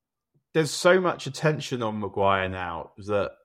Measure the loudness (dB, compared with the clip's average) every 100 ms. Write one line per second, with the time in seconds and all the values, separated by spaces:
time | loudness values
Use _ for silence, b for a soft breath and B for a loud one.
0 | _ _ _ _ _ -2 0 2 4 6
1 | 4 -2 -8 -2 -2 -2 -4 -4 -4 -4
2 | -6 0 2 2 0 -4 -6 -8 -10 -12
3 | -2 -2 -2 -6